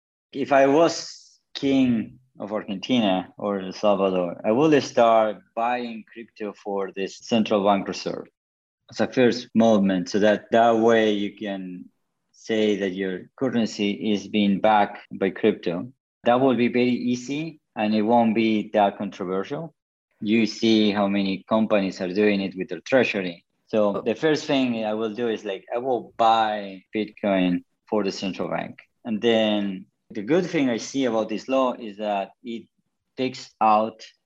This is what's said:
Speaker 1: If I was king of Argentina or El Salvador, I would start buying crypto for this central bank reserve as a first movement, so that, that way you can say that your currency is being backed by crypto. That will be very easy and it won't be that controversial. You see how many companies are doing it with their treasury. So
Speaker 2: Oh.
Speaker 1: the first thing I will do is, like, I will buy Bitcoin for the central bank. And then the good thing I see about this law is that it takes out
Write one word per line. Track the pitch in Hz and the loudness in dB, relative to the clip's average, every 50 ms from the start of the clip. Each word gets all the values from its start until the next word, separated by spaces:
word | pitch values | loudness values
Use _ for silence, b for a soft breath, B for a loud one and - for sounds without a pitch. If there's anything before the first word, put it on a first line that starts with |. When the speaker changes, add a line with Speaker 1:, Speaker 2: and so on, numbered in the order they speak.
| _ _ _ _ _ _ | _ _ _ _ _ _
Speaker 1:
If | - 139 135 - | -8 -6 -2 2
I | 147 135 135 | 4 6 6
was | 139 139 156 170 160 160 - - - - - - _ _ _ _ _ - | 6 6 4 4 4 2 -2 -10 -14 -16 -20 -20 _ _ _ _ _ -10
king | - - 139 135 135 131 127 120 110 98 - - - _ _ _ - | -4 -2 2 2 4 4 2 2 0 -2 -6 -12 -20 _ _ _ -14
of | 107 98 | -10 -8
Argentina | 107 104 - - 101 95 - - 131 123 110 101 92 92 90 - - - | -6 -6 -6 -6 -8 -8 -4 0 0 2 4 2 2 0 -2 -6 -10 -8
or | - 104 101 98 | -4 -4 -4 -4
El | 92 92 90 | -6 -8 -8
Salvador, | - - 107 101 92 98 95 92 92 90 87 85 - - | -2 2 2 2 4 2 0 2 0 -2 -2 -4 -4 -2
I | 107 | 0
would | 110 123 151 165 151 135 | 2 4 4 4 4 4
start | 123 - - 127 120 117 113 113 110 107 101 92 _ _ - | 2 2 2 4 6 6 6 6 4 2 -2 -6 _ _ -6
buying | 113 117 120 123 123 123 117 113 110 101 _ | -4 -2 -2 -2 -4 -6 -8 -12 -14 -16 _
crypto | - 113 117 113 _ - 110 104 95 | -18 -20 -20 -18 _ -10 -10 -10 -10
for | - - 104 101 98 98 92 92 | -10 -10 -6 -6 -4 -6 -6 -6
this | 98 95 90 - - | -6 -6 -8 -8 -10
central | - - 120 113 107 - 113 104 95 | -6 0 0 0 2 2 2 2 2
bank | 104 101 98 - - | 2 2 2 0 -4
reserve | 87 - - 87 - - - - _ _ _ _ _ _ _ _ _ _ _ - | -8 -8 -6 -8 -8 -8 -12 -16 _ _ _ _ _ _ _ _ _ _ _ -12
as | - - | -4 -4
a | 110 - | -4 -2
first | - 135 127 117 107 - - - - | 2 4 4 4 4 2 -4 -2 2
movement, | 113 113 113 110 104 98 98 95 90 87 - | 4 4 6 6 4 4 2 0 -2 -2 -2
so | - 104 | 0 2
that, | 98 107 104 98 - - | 4 4 2 2 0 0
that | - 113 113 117 117 110 | 2 4 6 6 4 4
way | 113 117 117 113 110 107 | 4 4 4 4 4 2
you | 104 101 101 101 - | 0 0 -2 -6 -8
can | - 110 104 98 95 95 92 90 90 - - _ _ _ _ _ _ _ _ | -8 -8 -8 -8 -8 -10 -12 -12 -14 -16 -18 _ _ _ _ _ _ _ _
say | _ _ - - 113 110 107 107 104 95 | _ _ -8 -4 0 0 2 2 2 0
that | 101 98 | -2 -4
your | 90 95 98 95 92 90 - - _ | -2 -4 -4 -4 -6 -8 -10 -12 _
currency | - 139 127 113 120 110 104 - - 104 101 101 80 80 110 104 | -4 -4 -2 0 0 0 -2 -2 -2 -2 -2 -2 -2 -2 -2 -2
is | 98 98 98 | -2 -2 -2
being | 107 107 104 101 98 90 | 0 0 2 2 2 2
backed | - 107 107 107 104 101 - - - - | 2 4 4 4 2 0 -2 -12 -18 -14
by | - 98 98 95 | -6 -2 -2 -2
crypto. | 90 - - 110 95 - - 87 85 87 - 127 - _ _ _ _ _ - | -2 0 2 2 2 0 -2 -6 -6 -6 -8 -10 -14 _ _ _ _ _ 0
That | 117 120 127 | 2 2 4
will | 135 135 123 | 4 2 2
be | 113 123 117 | 2 0 0
very | 101 123 123 123 | 0 0 0 0
easy | 123 113 - 123 123 123 123 127 143 147 160 165 151 _ _ _ - | 0 -2 -2 -2 -4 -4 -6 -8 -8 -6 -8 -8 -12 _ _ _ -8
and | 120 110 107 107 | -4 -2 0 0
it | 107 | 0
won't | 104 110 120 120 117 113 104 | 2 2 2 4 4 2 2
be | 117 113 110 110 107 101 - - | 2 2 2 0 0 -2 -2 0
that | 107 101 98 98 - | 2 2 2 0 -2
controversial. | 104 98 - - 101 90 92 95 98 - 143 151 165 160 _ _ _ _ _ _ _ _ _ - | -8 -10 -8 -8 -8 -6 -4 -4 -4 -6 -8 -10 -10 -12 _ _ _ _ _ _ _ _ _ -8
You | 113 104 107 117 110 | -2 0 2 2 2
see | 104 - - - 113 113 110 107 104 | 0 -2 0 2 2 4 4 4 2
how | 95 107 101 98 | 2 0 0 0
many | 98 101 98 98 95 95 - - | 0 0 -2 -2 -4 -6 -4 -2
companies | 113 110 110 - 110 101 95 92 87 - | 0 0 0 2 2 0 0 -2 -4 -6
are | 98 90 | -6 -4
doing | 90 101 104 107 101 98 | 0 2 2 2 2 0
it | 95 92 82 92 | -2 -6 -6 -8
with | 90 - | -10 -10
their | 90 82 | -10 -12
treasury. | - - - 131 113 - - 104 92 90 85 87 _ _ _ _ _ - | -6 0 2 2 2 2 0 -4 -6 -6 -8 -12 _ _ _ _ _ -4
So | - 110 104 104 98 98 | 0 2 2 2 0 -2
Speaker 2:
Oh. | |
Speaker 1:
the | - 120 107 | -2 -4 -4
first | - - 160 151 135 - | -2 0 0 0 0 -2
thing | - 147 135 131 123 117 113 110 | -2 0 0 0 0 -2 -4 -4
I | 107 107 | -4 -4
will | 107 113 110 104 | -4 -4 -6 -4
do | 117 120 117 | -4 -4 -4
is, | 110 101 101 | -4 -4 -6
like, | 104 95 92 - - - | -8 -8 -8 -8 -8 -8
I | 120 | -6
will | 123 135 127 113 92 - - - | -4 -2 -4 -4 -6 -8 -2 2
buy | 117 113 113 113 110 107 107 104 101 98 95 92 _ _ - | 2 4 4 4 2 0 -2 -4 -8 -10 -14 -16 _ _ -6
Bitcoin | 110 107 101 - - - 104 98 95 90 90 90 90 - _ _ _ _ - | -4 -4 -6 -6 -6 -2 0 2 2 2 2 0 -2 -4 _ _ _ _ -4
for | - 107 101 | -2 -2 -2
the | 98 | -2
central | 92 - - 95 90 - 95 82 | -4 -6 -8 -8 -6 -6 -6 -6
bank. | 85 85 82 - - _ - _ _ _ - | -4 -6 -6 -8 -12 _ -20 _ _ _ -8
And | 123 110 101 | -6 -6 -2
then | 107 120 113 110 110 107 104 104 101 101 95 92 - _ _ _ _ - | 0 2 2 2 2 2 0 -2 -2 -4 -6 -8 -12 _ _ _ _ -14
the | - 110 98 | -12 -8 -4
good | 110 151 180 180 | -2 0 0 0
thing | 160 165 165 139 127 | -2 -2 -2 0 0
I | 117 107 | -2 -4
see | - - - 139 135 | -6 -6 -4 -2 -2
about | 120 113 113 107 98 | 0 0 -2 -2 -4
this | 110 95 - - | -6 -8 -6 -2
law | 131 135 131 127 120 | -2 0 0 0 -2
is | - 120 107 98 98 | -6 -10 -14 -12 -8
that | 107 104 104 98 98 95 _ _ - | -6 -4 -2 -4 -4 -6 _ _ -14
it | 123 117 113 - _ _ _ _ _ _ _ _ _ _ | -12 -12 -12 -14 _ _ _ _ _ _ _ _ _ _
takes | - 131 127 127 - - - _ - | -6 -6 -6 -6 -8 -16 -14 _ 0
out | 107 110 107 107 110 113 - - - - _ _ _ | 2 4 4 4 2 -2 -6 -12 -20 -20 _ _ _